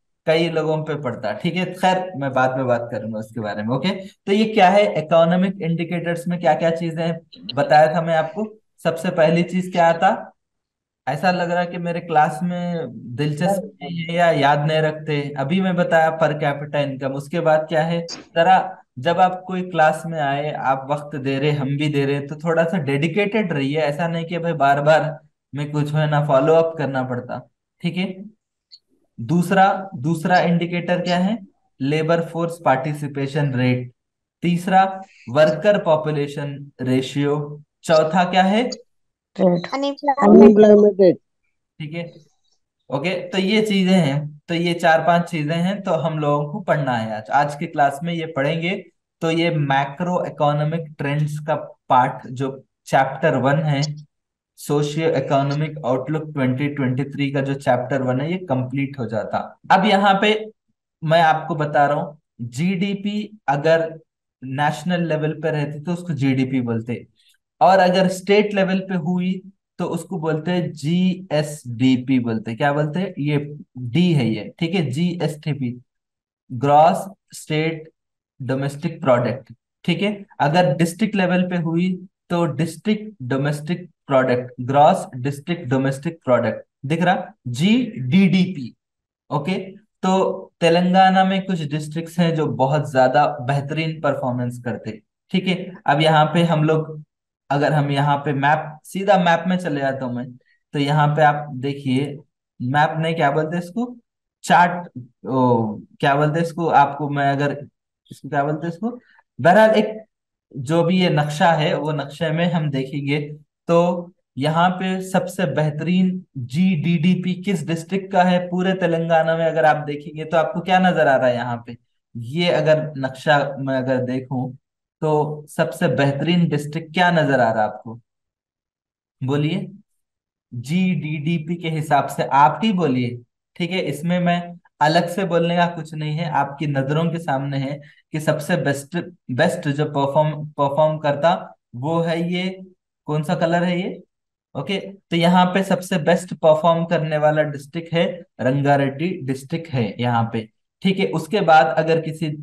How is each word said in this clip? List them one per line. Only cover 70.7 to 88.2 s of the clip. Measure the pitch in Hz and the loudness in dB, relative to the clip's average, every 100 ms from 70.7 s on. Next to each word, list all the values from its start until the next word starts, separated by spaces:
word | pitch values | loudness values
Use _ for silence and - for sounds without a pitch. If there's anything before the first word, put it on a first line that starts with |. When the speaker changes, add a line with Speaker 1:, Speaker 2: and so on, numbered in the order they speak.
Speaker 1:
जीएसडीपी | - 143 175 185 185 - 151 147 151 123 113 131 127 127 131 | -6 -2 2 2 0 -2 -2 -2 -8 -12 0 2 2 2 0
बोलते | 117 110 110 | 0 -4 -6
हैं। | 113 | -2
क्या | 147 | 0
बोलते | 147 151 165 | 0 -2 -2
हैं? | 190 - | -6 -4
ये | 143 147 147 - - 127 | -2 -2 -4 -14 -16 -12
डी | 123 135 180 | -4 0 2
है | 147 113 | 2 0
ये, | 107 104 - | -2 -8 -6
ठीक | 170 190 | -4 -2
है, | 139 | -2
जीएसडीपी, | 131 175 180 160 - 160 127 123 120 _ _ _ _ _ _ - | -2 -2 -2 -6 -4 -6 -4 -6 -8 _ _ _ _ _ _ -14
gross | 123 143 147 160 190 - - _ | -4 4 6 6 4 -6 -16 _
state | - - 156 160 156 156 _ _ _ _ - | -20 -6 -2 -2 -4 -12 _ _ _ _ -14
domestic | 127 135 143 - 175 - | -6 -4 -4 -4 -8 -4
product। | 135 123 117 - - - _ _ - | 2 2 2 -4 -10 -20 _ _ -2
ठीक | 170 | 0
है, | 202 202 - - | 0 -4 -10 -2
अगर | 147 175 175 170 | 0 4 2 2
district | 175 - 220 196 | 0 0 -2 0
level | 180 180 180 | 2 2 0
पे | 180 | -2
हुई | 160 165 185 180 - _ - | -2 0 0 -2 -8 _ -6
तो | 175 170 | -2 0
district | 127 165 - 208 214 - - | 0 -4 -4 -2 -2 -2 -12
domestic | 123 135 143 147 - 175 - _ - | -4 -2 -2 -4 -6 -8 -8 _ 0
product, | 135 123 123 - - | 2 2 0 -4 -10
gross | 123 143 151 196 - 131 | -2 6 6 4 -2 -8
district | 135 139 - 170 123 | -6 -6 -6 -6 -2
domestic | 131 135 135 170 - - | 0 0 -2 -6 -8 0
product | 120 113 - - _ 139 | 2 2 -4 -12 _ -4
दिख | 165 | 0
रहा, | 180 - - - 127 | 2 0 -2 -12 -10
जीडीडीपी। | 120 185 240 240 - 127 175 | -2 2 2 0 -6 0 4